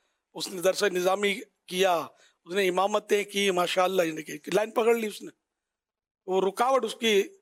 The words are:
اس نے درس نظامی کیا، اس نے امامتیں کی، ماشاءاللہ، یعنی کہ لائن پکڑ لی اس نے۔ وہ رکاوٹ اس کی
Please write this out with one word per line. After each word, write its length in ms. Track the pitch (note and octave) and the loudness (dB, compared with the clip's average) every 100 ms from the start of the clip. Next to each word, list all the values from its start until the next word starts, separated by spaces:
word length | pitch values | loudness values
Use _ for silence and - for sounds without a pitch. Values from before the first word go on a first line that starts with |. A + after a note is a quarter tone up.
| _ _ _ | _ _ _
اس 140 | E3+ D3+ | -12 -10
نے 120 | F#3+ | 0
درس 220 | F3+ F3+ | 0 2
نظامی 580 | G3+ F3+ F3+ G3 G3+ G3 - _ - | 0 0 0 2 0 -2 -8 _ -10
کیا، 280 | F3+ F#3 E3+ C#3 _ _ _ | 0 2 2 -2 _ _ _
اس 100 | E3 | -8
نے 140 | F#3+ F#3+ | -2 0
امامتیں 560 | F3+ G3 G#3 G#3 G#3 | 2 0 0 0 -2
کی، 260 | G3+ G3+ G3+ | -2 -2 0
ماشاءاللہ، 520 | F3+ F3 - F#3 F#3+ | 0 0 2 0 2
یعنی 200 | E3 D#3 | 0 -2
کہ 280 | D#3 D3+ - | -12 -12 -4
لائن 180 | F3+ A3 | -2 -2
پکڑ 240 | B3 A3 | 0 2
لی 120 | A#3 G#3+ | 2 -2
اس 160 | - | -8
نے۔ 80 | F#3+ - _ _ _ _ _ _ _ _ - | -18 -20 _ _ _ _ _ _ _ _ -4
وہ 220 | F#3+ F#3+ | 0 0
رکاوٹ 360 | F#3+ A#3+ C4+ | 0 2 2
اس 100 | G#3+ | 0
کی 280 | - A3+ G3+ - - | -2 2 2 2 -6